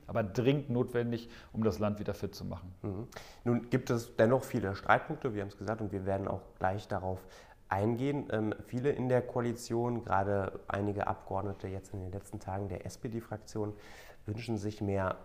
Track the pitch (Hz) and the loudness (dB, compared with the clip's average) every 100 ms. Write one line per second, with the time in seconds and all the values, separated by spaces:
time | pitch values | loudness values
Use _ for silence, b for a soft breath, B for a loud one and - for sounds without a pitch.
0 | - 117 104 92 120 147 131 120 123 120 | -4 -2 0 4 6 6 4 2 2 0
1 | 120 117 - B B - 110 92 104 104 | 0 -2 -6 B B 0 2 4 2 0
2 | 104 101 98 - 95 90 90 92 104 95 | -2 -4 -6 -6 -8 -8 -10 -8 -6 -4
3 | 120 B B B 120 120 117 127 127 120 | -6 B B B 2 2 4 0 2 0
4 | 117 - 113 127 127 123 98 101 - 117 | 2 6 6 6 4 0 0 0 4 4
5 | - 151 135 104 98 - 98 110 104 98 | 4 -4 -2 -2 -4 -4 -2 -2 -2 -2
6 | 95 98 95 95 - - 92 101 - 98 | 0 0 0 -4 -6 -2 0 0 -2 -2
7 | 92 92 - B B - - 95 107 117 | -2 -4 -8 B B -20 -2 2 4 4
8 | 135 147 - 110 107 - - 120 135 - | 2 0 0 0 0 -2 -4 -2 0 2
9 | 127 123 123 127 120 117 - 117 120 120 | 4 4 2 0 0 -2 -2 0 2 0
10 | 101 95 98 101 95 - - 98 104 101 | 2 2 4 2 0 -2 -4 0 0 0
11 | - 101 - 98 98 95 95 95 - 101 | 0 -2 -4 -2 -2 -4 -6 -6 -8 -8
12 | 92 98 - 107 - 95 101 92 - - | -6 -8 -8 -8 -6 -4 -4 -4 -6 -8
13 | 123 113 113 107 - 110 104 104 B B | -6 -6 -6 -8 -6 -4 -4 -4 B B
14 | B B - 107 117 110 101 104 101 98 | B B -6 -6 -2 -2 -2 -2 0 2
15 | 95 - | 0 -2